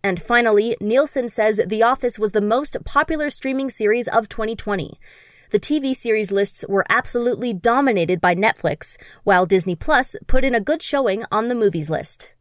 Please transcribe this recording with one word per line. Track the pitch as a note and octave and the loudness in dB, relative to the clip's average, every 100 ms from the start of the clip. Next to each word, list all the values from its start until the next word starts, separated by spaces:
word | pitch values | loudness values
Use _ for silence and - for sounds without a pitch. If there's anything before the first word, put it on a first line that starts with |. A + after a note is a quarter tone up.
And | G3+ F3+ | -4 -4
finally, | - A#3+ A#3 G#3 A3+ - | 0 2 4 2 2 -2
Nielsen | G3+ A#3+ D4 C#4+ A#3+ | 0 0 2 -2 -4
says | - A3 G#3+ F3+ | 0 0 2 -2
The | G#3+ | 2
Office | A3+ C4 A#3+ - | 2 2 -2 -2
was | G#3+ | -2
the | G#3+ | 0
most | G#3 A#3 D4 - - | 0 0 0 -6 -2
popular | C#4 D#4 D#4+ D4 | -2 0 -2 -2
streaming | - C4+ C4 C4+ | -4 -4 -4 -4
series | - G#3 A3+ A#3+ | -2 0 0 2
of | - A3 | 0 -2
twenty | - A3 A3+ | -8 -6 -6
twenty. | - G3 D3 - - - - _ _ | -4 -4 -6 -12 -20 -20 -20 _ _
The | G3+ | -2
T | - D4+ | 0 0
V | C4+ C4 | 0 0
series | A#3+ G#3+ G3+ | 0 0 0
lists | G3 G3+ - - | 0 0 -2 -2
were | G3 - | -2 2
absolutely | A#3 - B3 A#3+ B3 B3 | 0 0 -2 -2 -2 -4
dominated | G3 A3+ B3 C#4 G#3 E3 F3+ | -2 0 2 2 2 0 2
by | - F3 | 2 2
Netflix, | G#3 - E3 - - - - - | 0 0 -4 -4 -6 -8 -12 -8
while | - F#3 F3+ | 2 2 4
Disney | F#3+ F3 E3+ | 2 0 -6
Plus | - D4 B3+ - - | 0 2 0 -6 4
put | - C4 | 4 6
in | |
a | A#3+ | 0
good | G3 D#4+ | 0 -2
showing | - C#4+ B3 G3 A#3 | 0 0 0 -2 -2
on | G#3 A#3 | -2 0
the | A#3+ | 2
movies | G#3 F3 D3+ | 2 0 -4
list. | D#3 - - - _ | -4 -2 -4 -6 _